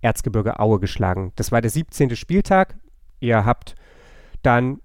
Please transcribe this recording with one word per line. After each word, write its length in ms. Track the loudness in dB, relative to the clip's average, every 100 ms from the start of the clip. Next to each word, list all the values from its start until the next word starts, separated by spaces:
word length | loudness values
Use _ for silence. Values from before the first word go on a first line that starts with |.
Erzgebirge 580 | 0 -2 -2 -2 -4 0
Aue 220 | 2 2
geschlagen. 500 | 0 -2 -2 -2 -6 -6
Das 160 | -2
war 80 | 0
der 100 | 0
siebzehnte 460 | -4 -6 0 0 0
Spieltag. 580 | -2 0 2 2 2 -4 -20 -20 -20 -8
Ihr 240 | 0 2
habt 320 | 2 0 -4 -18 -20 -20 -20 -20 -18 -4
dann 380 | 2 2 2 -4